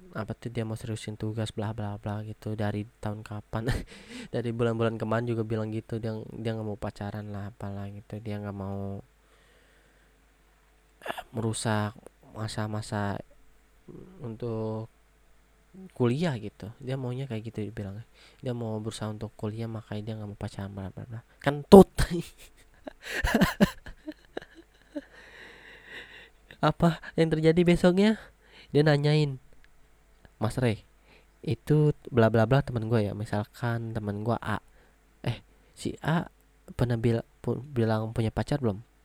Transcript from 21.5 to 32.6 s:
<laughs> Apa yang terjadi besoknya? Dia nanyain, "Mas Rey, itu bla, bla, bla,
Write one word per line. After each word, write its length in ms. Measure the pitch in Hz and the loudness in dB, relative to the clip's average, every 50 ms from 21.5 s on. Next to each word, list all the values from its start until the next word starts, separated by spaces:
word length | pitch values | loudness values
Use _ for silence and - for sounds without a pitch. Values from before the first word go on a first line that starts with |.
| 147 147 143 - 202 196 185 - - | -2 -2 8 12 12 12 12 12 6
<laughs> 80 | - - - 170 170 - - - - - - - - - _ - - - - - _ - - - - - - - - - - - - 196 - - - - - - - - 311 - - - - - - - - - 330 - _ _ _ _ - - 294 - - - - - - - - - - - - - - - - - - - - - - - - - - - _ _ - - - | -2 -2 -2 -2 -4 -6 -8 -14 -20 -20 -20 -20 -20 -20 _ -20 -20 -18 -18 -18 _ -12 -8 -4 -2 0 2 4 4 4 2 4 4 4 4 4 -2 -14 -16 -16 -14 -14 -14 -14 -14 -18 -20 -16 -16 -16 -16 -20 -20 -20 _ _ _ _ -12 -12 -12 -12 -12 -16 -20 -20 -20 -20 -20 -20 -20 -20 -20 -20 -20 -20 -20 -20 -18 -16 -16 -16 -16 -18 -20 -20 -20 -20 _ _ -20 -4 0
Apa 400 | - 151 - - 175 170 160 - - - - | 2 2 4 4 4 4 4 0 -6 -2 2
yang 160 | 165 165 160 | 2 2 4
terjadi 320 | 156 156 160 160 160 180 | 4 4 6 6 6 8
besoknya? 560 | 170 175 175 - - 180 175 190 202 220 214 - - - - _ _ - - - - - | 6 6 6 6 6 6 6 6 4 4 2 0 -4 -14 -20 _ _ -20 -20 -20 -8 2
Dia 140 | - 143 156 | 4 4 6
nanyain, 540 | 156 147 143 147 147 151 151 151 143 131 - - - - - - - - - - _ _ _ _ _ _ _ - - _ - | 6 6 4 4 4 4 4 4 2 0 -6 -12 -18 -20 -20 -20 -20 -20 -20 -20 _ _ _ _ _ _ _ -20 -20 _ -2
"Mas 160 | 110 107 - 131 | -2 -2 0 2
Rey, 260 | 127 117 101 - - _ _ _ _ - - - _ _ _ _ | 2 2 2 0 -6 _ _ _ _ -20 -20 -20 _ _ _ _
itu 540 | - - 120 - _ - 151 151 151 147 - - - - | -4 -4 -4 -2 _ 4 4 6 6 4 2 0 -6 0
bla, 180 | 131 117 113 110 | 4 6 6 8
bla, 160 | 113 113 110 | 6 6 6
bla, 160 | 110 135 139 | 6 4 4